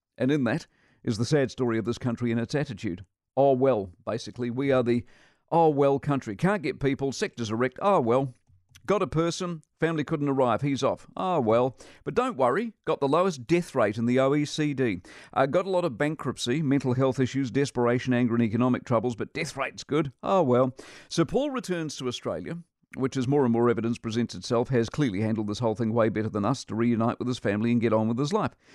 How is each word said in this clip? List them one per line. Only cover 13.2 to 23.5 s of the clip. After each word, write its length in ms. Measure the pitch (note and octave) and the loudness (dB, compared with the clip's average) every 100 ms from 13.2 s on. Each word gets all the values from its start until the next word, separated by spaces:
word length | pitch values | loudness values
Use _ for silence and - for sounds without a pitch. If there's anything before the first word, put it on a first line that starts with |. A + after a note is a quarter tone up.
| F#3+ C#3+ A#2+ | 2 -2 0
death 300 | E3+ E3+ C3 | 0 0 0
rate 200 | G#2+ A2 | 0 2
in 100 | A#2 | 2
the 120 | B2+ | 2
O 160 | C3+ | 4
E 100 | D3 | 2
C 300 | D3 - D3+ | -2 -2 -2
D. 280 | C3 B2 F#2 - - - | 0 -2 -2 -8 -20 -6
Uh, 140 | - C#3 | 0 2
got 200 | E3+ F#3+ | 2 2
a 40 | |
lot 140 | F3+ | 0
of 120 | E3+ A2 | 0 -2
bankruptcy, 680 | D3+ D#3+ C3 A2 A#2+ D3+ | -4 -2 -6 -6 -2 0
mental 320 | C#3 C#3 C3 | 2 0 2
health 260 | B2 C3+ C3 | 2 2 2
issues, 320 | B2+ C3+ B2+ | 0 -2 -2
desperation, 600 | B2+ C#3 B2 A#2+ B2 B2 | -2 -2 0 0 0 0
anger 220 | B2 B2 | 2 2
and 80 | A#2 | 2
economic 420 | A2+ A2+ B2+ A#2+ | 2 2 2 0
troubles, 300 | - A2+ B2 | 0 0 0
but 200 | A2 G#2+ | -4 -6
death 220 | D3+ D#3+ C#3 | -6 -6 -6
rate's 280 | B2+ - | -8 -8
good. 260 | - D3 C#3 - | -2 -2 -2 -4
"Oh, 220 | - F#3+ | 0 2
well." 320 | C3+ B2 C3 - - - - | 4 4 2 -2 -18 -20 -6
So 160 | - | -2
Paul 260 | D#3+ A3+ D4 | 0 0 -2
returns 460 | B3+ F3+ F3 D3+ - | -4 -6 -6 -6 -6
to 120 | B2 | -6
Australia, 500 | - A#2+ E2 D#2+ E3+ - _ _ - | -6 -6 -6 -8 -10 -14 _ _ -6
which, 200 | C3 C3+ | -4 -2
as 120 | A#2+ | 0
more 160 | D3 | 2
and 80 | B2 | 4